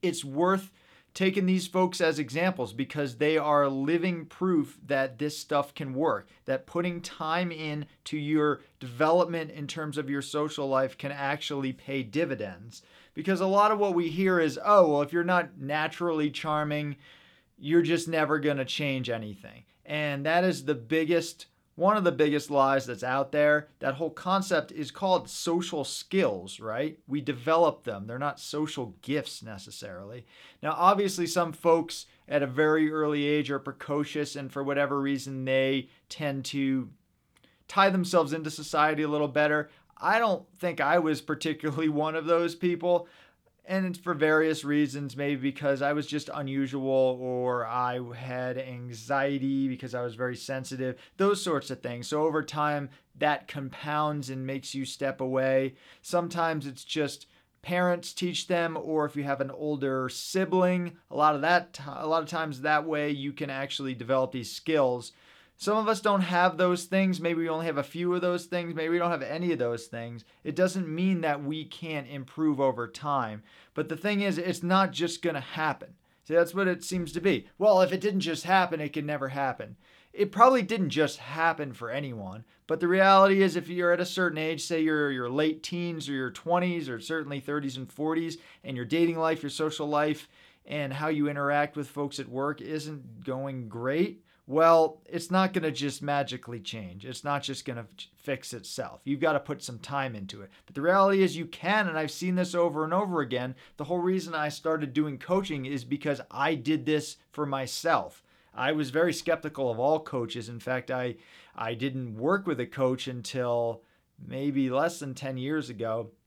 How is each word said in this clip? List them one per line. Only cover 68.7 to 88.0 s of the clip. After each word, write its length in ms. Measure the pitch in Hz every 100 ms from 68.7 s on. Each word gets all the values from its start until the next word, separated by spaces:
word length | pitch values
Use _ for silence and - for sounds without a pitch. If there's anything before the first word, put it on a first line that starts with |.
Maybe 200 | 160 160
we 40 | 175
don't 140 | 175
have 100 | 165
any 300 | 131 151 175
of 80 | 151
those 280 | 120 117 -
things. 360 | 120 117 117 - _ 151
It 100 | 151
doesn't 320 | 185 185 170
mean 320 | 160 185 180
that 240 | 160 147
we 220 | 143 156 147
can't 420 | - 165 156 127
improve 540 | 139 127 - 156 139
over 260 | 135 120 117
time. 560 | - 147 139 113 107 - - -
But 160 | - 156
the 80 | 160
thing 240 | 202 202
is, 160 | 202 165
it's 260 | 175 175
not 300 | 175 190 190
just 280 | 190 170 170
gonna 200 | 175 147
happen. 540 | 127 - 156 131 - - _ _
See, 100 | _
that's 200 | 160 170
what 160 | 180 190
it 120 | 175 -
seems 260 | 185 170
to 80 | 165
be. 300 | 180 135 - _
"Well, 240 | 208 190
if 100 | 185
it 80 | 185
didn't 220 | 196 196
just 240 | 160 160 170
happen, 340 | 190 180 165
it 140 | 151
could 100 | 156
never 240 | 147 147 135
happen." 480 | 139 139 120 110 113 _ - _
It 180 | - 202
probably 300 | 202 247 262
didn't 300 | 190 220 170
just 260 | 123 151 -
happen 560 | - 156 165 160 147
for 160 | 117 117
anyone. 560 | 127 143 117 95 101 113 _ -
But 140 | 160
the 80 | 170
reality 540 | 185 190 196 196 196
is, 160 | 190 165
if 100 | 170
you're 240 | 180 175
at 80 | 175
a 60 | 180
certain 320 | 185 180 156
age, 260 | 156 160
say 160 | - 165
you're 320 | 160 151 143
your 180 | 131 120
late 320 | 135 156 156
teens 460 | - 175 175 165 139
or 60 |
your 180 | 139 127
twenties 560 | - 165 175 180 170 143
or 140 | 117
certainly 400 | - 160 143 143
thirties 340 | 131 147 139 127
and 160 | 127
forties, 460 | -